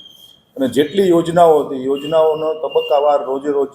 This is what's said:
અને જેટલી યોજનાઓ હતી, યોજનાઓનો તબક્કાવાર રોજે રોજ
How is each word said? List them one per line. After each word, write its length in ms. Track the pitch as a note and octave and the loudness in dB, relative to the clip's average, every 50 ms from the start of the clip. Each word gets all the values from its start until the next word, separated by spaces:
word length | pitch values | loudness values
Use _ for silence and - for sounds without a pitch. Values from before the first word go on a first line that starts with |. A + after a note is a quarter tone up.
| - - _ _ _ _ _ _ _ _ - - | -20 -20 _ _ _ _ _ _ _ _ -8 -4
અને 100 | C3+ - | -4 -2
જેટલી 420 | - - - - F#3 G3 G3+ F#3 | 0 0 -2 0 0 0 2 2
યોજનાઓ 540 | E3+ E3+ E3 E3 E3 F3 F3 E3 D#3 D3 C3+ | 2 2 0 0 2 4 6 6 6 4 2
હતી, 220 | - C3+ C3 B2+ | -2 -6 -6 -4
યોજનાઓનો 680 | C3+ C#3 C#3 C#3+ D3 D#3+ D#3+ D#3+ D#3+ D#3 D#3 D#3 D#3 D#3 | -4 -4 -4 -4 -2 0 2 2 2 0 -2 -4 -6 -6
તબક્કાવાર 720 | - D#3 C#3 - D#3+ D#3+ - D#3+ C#3+ C#3+ D3 C#3+ C#3+ B2+ | -6 -6 -4 -2 -2 -2 0 0 2 2 2 0 0 -2
રોજે 280 | B2+ C3 C#3 C3+ D3 | -4 -6 -6 -4 -4
રોજ 180 | C#3+ C#3 C#3 C3+ - | -2 -2 -2 -2 -2